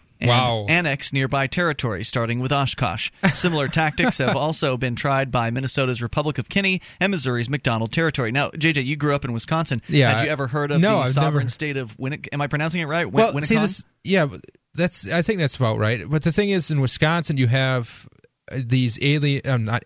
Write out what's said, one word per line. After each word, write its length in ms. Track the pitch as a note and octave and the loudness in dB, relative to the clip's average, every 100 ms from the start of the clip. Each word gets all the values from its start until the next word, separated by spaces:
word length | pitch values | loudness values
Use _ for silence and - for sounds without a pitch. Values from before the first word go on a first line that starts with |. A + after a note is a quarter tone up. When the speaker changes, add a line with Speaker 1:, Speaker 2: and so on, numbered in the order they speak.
| _ - | _ -4
Speaker 1:
and 120 | B2+ | 2
Speaker 2:
Wow. 340 | B2 B2+ A2+ G2+ | 4 2 0 0
Speaker 1:
annex 460 | E3+ E3 C3+ - | 0 0 -2 -2
nearby 340 | C#3 C3 C#3 C3+ | -2 0 0 -2
territory, 560 | - F3 C#3+ B2 F#2 | 0 -2 0 -2 -2
starting 380 | A2 B2+ A2+ A#2+ | -4 -2 -2 -2
with 100 | B2+ | 0
Oshkosh. 600 | C#3 C3 - A#2 G#2+ - - F#3 | 0 0 0 -2 -2 -6 0 0
Similar 340 | - F3+ D#3 C3+ | 2 0 0 0
tactics 480 | E3 D#3 D#3 B3 - | 0 0 0 0 2
have 180 | C3+ D3 | 0 0
Speaker 2:
<laughs> 0 | |
Speaker 1:
also 420 | D3+ D#3+ D3 B2 | -2 -2 -2 0
been 180 | B2+ A2+ | -2 -2
tried 340 | D3 C3+ C3+ | 0 0 0
by 200 | B2 A2+ | 0 0
Minnesota's 500 | A#2+ C3+ - C3 A#2 | -2 -2 0 0 0
Republic 380 | A#2+ - D3+ C#3+ | -2 -2 -2 -2
of 100 | - | -2
Kinney 320 | G3 G3 F#3 - - | 0 0 -2 -4 -2
and 120 | F#3+ | 0
Missouri's 400 | F#3+ C3 A#2+ A#2 | 0 0 -2 -2
McDonald 420 | C#3 C3+ A2+ A2+ | -2 0 0 0
Territory. 400 | - E3 C#3+ A2+ | 0 0 0 -2
Now, 180 | C3+ C#3 - | 0 -2 0
J 160 | D#3+ | 0
J, 80 | D3 | 0
you 160 | B2+ D3+ | -2 -2
grew 180 | D3 | 0
up 120 | C#3+ B2 | -2 -2
in 80 | |
Wisconsin. 480 | A2+ - D#3+ D#3+ A#2+ - | -6 -2 -2 0 -4 0
Speaker 2:
Yeah, 220 | D3 B2 G#2+ | 4 4 4
Speaker 1:
Had 60 | |
you 60 | C#3+ | 0
Speaker 2:
I 20 | |
Speaker 1:
ever 140 | D3 C3 | -2 -2
heard 240 | D3 C#3+ | -2 0
of 100 | D#3+ | 4
Speaker 2:
no, 120 | G3 | 4
Speaker 1:
the 120 | G3+ B2+ | 4 2
Speaker 2:
I've 40 | |
Speaker 1:
sovereign 300 | C3+ D#3 D3 | 2 2 2
Speaker 2:
never 80 | A#2+ | 0
Speaker 1:
state 260 | - D3+ C3+ | -2 -4 -4
of 180 | A#2 - | -6 -6
Winnic-, 320 | C3 D3+ - | -6 -6 -8
am 80 | C#3+ | -4
I 60 | C#3+ | -2
pronouncing 340 | D3 D#3+ F3 | -2 -2 -2
it 60 | D3+ | -2
right? 180 | E3 | -2
Win-, 80 | C3+ C3+ A3 | 0 4 4
Speaker 2:
Well, 80 | C#3+ | 2
see, 140 | D3+ A3 | 2 2
Speaker 1:
Winnicon? 40 | |
Speaker 2:
this, 220 | G#3 F#3+ - _ | 2 -4 -12 _
yeah, 200 | - F#3+ | 0 2
but 160 | D3 D#2 - _ _ | 2 -2 -18 _ _
that's, 340 | - F3 - - | -2 -2 -2 -2
I 140 | E3+ | -2
think 180 | E3+ G3+ | 0 0
that's 180 | D3 - | 0 0
about 200 | A#2+ A2 | 0 2
right. 300 | G#2+ A#2 E2+ | 0 0 -2
But 140 | D3+ | 0
the 100 | E3 | 0
thing 160 | D#3+ G3+ | 2 2
is, 220 | F#3+ - | 0 0
in 100 | D3 | 0
Wisconsin, 560 | C3 - D#3 E3+ D#3 C#3 | 0 2 2 2 0 2
you 120 | B2+ | 2
have, 600 | C3 C3 B2+ A2+ - - _ _ _ - | 2 2 0 -4 -14 -20 _ _ _ -10
uh, 100 | C3+ | -8
these 340 | A#2 B2+ B2 A2 | 0 2 2 0
alien, 400 | C#3+ D3 D3 C#3 | 0 2 2 0
um, 200 | C#3 B2+ | 0 0
not, 180 | G#2+ A#2 | 0 -2